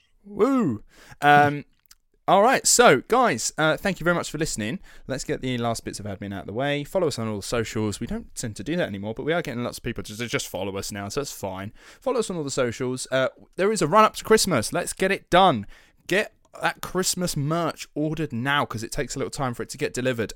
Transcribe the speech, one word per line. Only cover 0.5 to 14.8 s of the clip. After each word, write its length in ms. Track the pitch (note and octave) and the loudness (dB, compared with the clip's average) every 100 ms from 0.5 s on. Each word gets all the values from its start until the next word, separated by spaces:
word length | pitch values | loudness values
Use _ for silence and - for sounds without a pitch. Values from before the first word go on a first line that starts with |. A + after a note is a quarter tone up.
| C4+ F3 G#2 - _ - - | 2 0 -2 -8 _ -20 0
Um, 440 | C#3+ D3 D3 C#3+ - _ _ _ _ _ - | 6 8 6 2 -8 _ _ _ _ _ 2
all 140 | F#3 | 4
right, 240 | A#3 A#3+ - | 6 4 4
so, 360 | - A#3+ C3+ - | 6 8 6 4
guys, 460 | A#3+ A#3 B2 - - | 4 4 2 -4 0
uh, 180 | D#3 D3 | 2 2
thank 220 | G3+ E3+ | 0 0
you 40 | |
very 120 | D#3+ E3+ | 0 0
much 160 | - | 0
for 80 | F3 | -4
listening. 400 | D#3+ - G#2 F3+ - - - | -4 -4 -4 -6 -10 -16 -8
Let's 160 | C3 | -8
get 180 | - B2+ | -6 -6
the 180 | C3 B2 | -4 -2
last 260 | A#2 A2+ G#2+ | -2 -4 -6
bits 140 | G2 | -10
of 80 | G2+ | -10
admin 260 | F#2+ G2+ | -10 -8
out 80 | G2 | -10
of 60 | - | -8
the 60 | |
way. 300 | G#2+ C#3+ D3 | -4 -2 -2
Follow 240 | C#3+ G3 D#3 | -2 0 0
us 120 | B2 | -2
on 80 | A2+ | -4
all 100 | G#2 | -6
the 60 | |
socials. 560 | - A#2+ G#2+ A2 G#2+ G2+ | -4 -4 -2 -2 -2 -4
We 80 | A#2+ | -6
don't 260 | A3 - | -8 -10
tend 220 | - A#2+ G2+ | -10 -10 -8
to 80 | |
do 120 | G#2 F3 | -4 -2
that 120 | D3+ | -2
anymore, 260 | G2 G#2 | -4 -8
but 100 | A2+ | -6
we 100 | C3+ | -4
are 100 | E3+ | -4
getting 200 | D3+ A#2+ | -4 -6
lots 140 | A#2+ - | -6 -8
of 60 | |
people 200 | B2+ G#2 | -8 -8
to, 140 | F#2+ G#2 | -10 -10
to 100 | A#2 | -6
just 200 | C#3 - | -6 -6
follow 280 | F2+ G2 G2 | -6 -6 -6
us 140 | - | -8
now, 180 | G2+ G2 | -8 -6
so 100 | C#3+ | -6
that's 100 | B2+ | -6
fine. 400 | - G2 F#2+ G2+ - - - | -8 -8 -8 -10 -14 -20 -10
Follow 180 | C4 B3+ | -4 -2
us 100 | G#3+ | -2
on 60 | F3 | -4
all 60 | |
the 60 | C#3 | -4
socials. 560 | C#3 A#2+ - B2+ B2+ - | -2 -2 -2 -4 -4 -2
Uh, 180 | C3 C3 - - - | 0 0 -4 -12 -2
there 160 | G3 | 0
is 120 | G#3+ | 2
a 40 | D3+ | 4
run-up 280 | G#3+ G#3+ - | 6 6 4
to 80 | |
Christmas. 500 | - A3 G3 C3 - | 2 4 4 0 0
Let's 200 | E3+ | -4